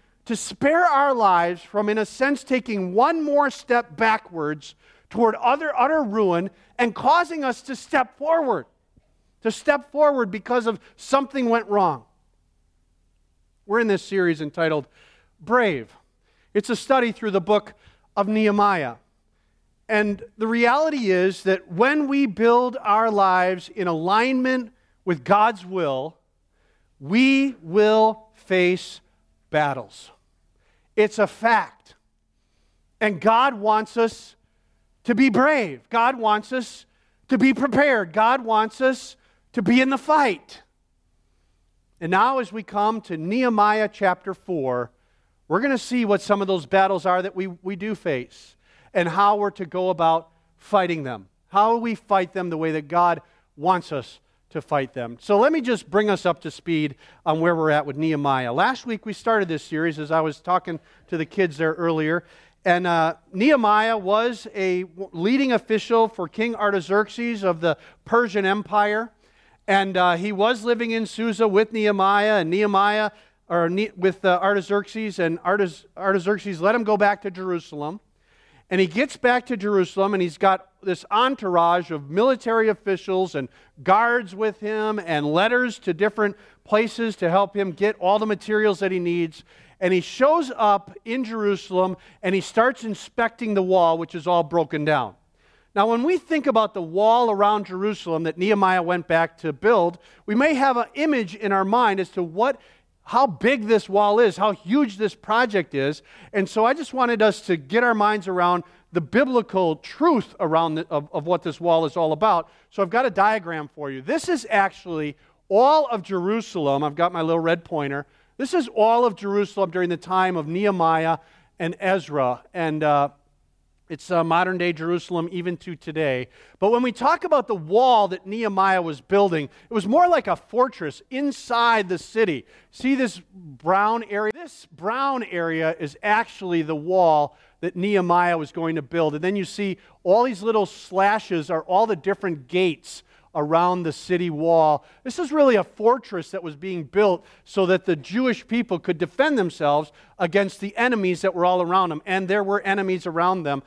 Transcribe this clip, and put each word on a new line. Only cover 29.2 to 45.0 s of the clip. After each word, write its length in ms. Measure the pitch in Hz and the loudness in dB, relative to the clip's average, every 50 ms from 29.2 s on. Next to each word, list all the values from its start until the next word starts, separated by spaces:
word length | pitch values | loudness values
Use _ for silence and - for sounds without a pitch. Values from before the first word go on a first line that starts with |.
| _ _ _ _ _ _ | _ _ _ _ _ _
battles. 640 | - 151 151 143 135 131 110 98 - - - - - _ _ _ _ _ _ _ _ _ _ _ _ _ _ _ _ | -2 -2 -2 -2 -4 -6 -10 -14 -20 -20 -20 -20 -20 _ _ _ _ _ _ _ _ _ _ _ _ _ _ _ _
It's 220 | - 214 208 - - | 0 0 2 2 0
a 80 | 208 | -2
fact. 680 | - - - 220 226 233 208 170 - - _ _ - _ _ _ _ _ _ _ _ _ _ _ _ _ _ _ _ _ _ _ _ _ _ | -2 -2 -2 0 2 2 2 0 -4 -10 _ _ -20 _ _ _ _ _ _ _ _ _ _ _ _ _ _ _ _ _ _ _ _ _ _
And 200 | 220 214 202 156 | -2 -2 -2 0
God 360 | 147 214 226 233 254 277 247 | 2 2 4 4 4 2 0
wants 420 | 202 202 214 214 214 220 - - 233 | -2 0 0 0 0 -2 -4 -2 -2
us 380 | 226 226 - - - - _ _ _ _ _ _ _ _ _ _ _ _ _ _ _ | -2 -2 -2 -8 -18 -20 _ _ _ _ _ _ _ _ _ _ _ _ _ _ _
to 100 | - 233 | -2 2
be 140 | 202 269 269 | 4 4 4
brave. 580 | 202 202 262 294 311 277 220 165 135 120 - _ | 4 4 2 4 2 2 0 -4 -8 -12 -12 _
God 300 | - 233 233 254 269 240 | -2 0 0 0 0 0
wants 320 | 226 214 208 214 208 - | 0 0 0 0 -2 -4
us 340 | 254 254 233 - - - - _ _ _ _ _ _ _ _ - | -6 -6 -6 -8 -12 -20 -20 _ _ _ _ _ _ _ _ -2
to 80 | 269 220 | 2 4
be 160 | 247 269 254 | 4 4 4
prepared. 580 | - 269 277 220 262 285 294 254 220 190 165 | 2 -2 0 2 4 4 4 4 2 0 -2
God 320 | 156 214 220 233 254 269 240 | 0 2 2 2 2 0 0
wants 380 | 226 220 214 220 214 - - | 0 0 0 0 0 -2 -2
us 340 | 262 262 262 247 - - - _ _ _ _ _ _ _ - | 0 0 0 -2 -6 -16 -20 _ _ _ _ _ _ _ -6
to 80 | 240 | -2
be 180 | 196 185 240 254 | 2 4 4 4
in 100 | 262 262 | 4 2
the 80 | 277 - | 0 -2
fight. 640 | - 311 302 311 285 240 180 - - - - - - _ _ _ _ _ _ _ _ _ _ _ _ _ _ _ _ _ _ _ _ _ _ _ _ _ _ _ | 0 2 2 2 2 2 0 -4 -10 -18 -20 -20 -20 _ _ _ _ _ _ _ _ _ _ _ _ _ _ _ _ _ _ _ _ _ _ _ _ _ _ _
And 100 | 170 160 | -4 0
now 280 | 185 190 220 254 269 262 | 2 2 2 2 2 0
as 120 | 240 - | -4 -6
we 120 | 202 226 208 | -8 -12 -12
come 380 | - 190 208 208 214 226 220 | -6 -4 0 0 0 0 -2
to 160 | - - 175 156 | -6 -8 -8 -8
Nehemiah 720 | 156 175 214 254 254 247 226 214 208 208 214 220 214 208 | -4 -4 -2 0 0 2 2 4 4 4 4 2 0 -2
chapter 420 | - - 202 185 180 - _ 196 180 | -2 0 0 0 0 0 _ -10 -12
four, 580 | - _ - 185 156 135 131 123 123 120 117 _ _ | -12 _ -6 -6 -4 -2 -2 -2 -2 -4 -6 _ _